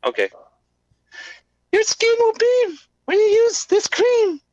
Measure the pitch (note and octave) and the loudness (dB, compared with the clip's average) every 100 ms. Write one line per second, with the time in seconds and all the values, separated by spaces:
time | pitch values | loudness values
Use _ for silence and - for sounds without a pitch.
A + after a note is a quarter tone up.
0 | - B2 G2 - - _ _ _ _ _ | -6 -4 -6 -6 -20 _ _ _ _ _
1 | _ - - - _ _ _ F#4+ A4 - | _ -20 -20 -20 _ _ _ -2 0 -2
2 | A4+ A#4 A#4 A4 A#4 B4 A#4 D4+ _ _ | 0 2 2 2 0 2 0 -4 _ _
3 | - F#4 G#4+ G#4 A#4 G#4 - G4 - - | -4 0 2 4 2 0 -2 -2 -2 -2
4 | A4+ A#4+ G#4+ D#4 _ | 0 2 0 -2 _